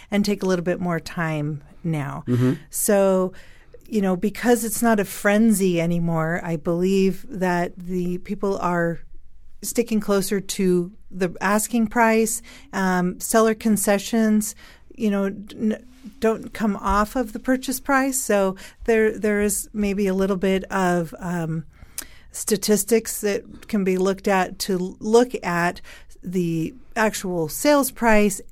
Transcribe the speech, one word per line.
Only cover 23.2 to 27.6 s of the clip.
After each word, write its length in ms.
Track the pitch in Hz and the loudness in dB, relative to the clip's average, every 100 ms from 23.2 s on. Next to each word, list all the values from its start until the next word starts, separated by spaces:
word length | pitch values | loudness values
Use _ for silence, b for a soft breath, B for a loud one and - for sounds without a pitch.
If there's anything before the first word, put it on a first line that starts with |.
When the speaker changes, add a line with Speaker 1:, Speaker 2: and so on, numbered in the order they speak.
Speaker 1:
that 460 | 208 196 - - - | -4 -4 -6 -18 -4
can 160 | 208 | -2
be 140 | 190 185 | 0 2
looked 300 | 190 190 208 | 0 0 2
at 300 | 190 180 - | 2 2 -4
to 140 | - 185 | -4 -2
l-, 180 | 185 - | -4 -6
look 320 | 214 226 247 - | 4 6 6 0
at 380 | 180 175 175 - B B B - | -2 0 0 -2 B B B -16
the 500 | - 185 170 165 160 - - 226 | -6 -2 0 0 -4 -6 -8 0
actual 520 | 220 - 190 175 151 | 0 0 -4 -4 -4
sales 440 | - | 0